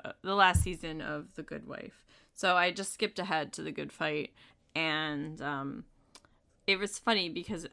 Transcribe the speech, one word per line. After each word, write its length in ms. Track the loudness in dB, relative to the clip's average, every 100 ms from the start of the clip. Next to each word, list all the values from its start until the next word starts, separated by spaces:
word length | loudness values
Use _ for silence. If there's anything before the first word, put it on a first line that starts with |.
uh, 80 | -12 -8
the 140 | 0
last 280 | 6 8 6
season 380 | 0 -4 -6 -6
of 340 | -6 -6 -8
The 80 | -14
Good 240 | -10 -10 -10
Wife." 380 | -12 -12 -16 _ -20 _
So 200 | 0 4
I 180 | 6 6
just 200 | 2 -4
skipped 260 | -2 -2 -2
ahead 360 | 0 0 0
to 80 | -6
The 100 | -8
Good 180 | -6 -8
Fight, 440 | -4 -2 -2 -4 -10 -20 _ _
and, 640 | -2 0 0 0 -2 -4 -6
um, 440 | -4 -4 -4 -8 -12 _ _ -20 -20 _ _ _ 0
it 120 | 0
was 200 | 0 -2
funny 320 | 2 2 2
because 360 | -2 -4 -6 -8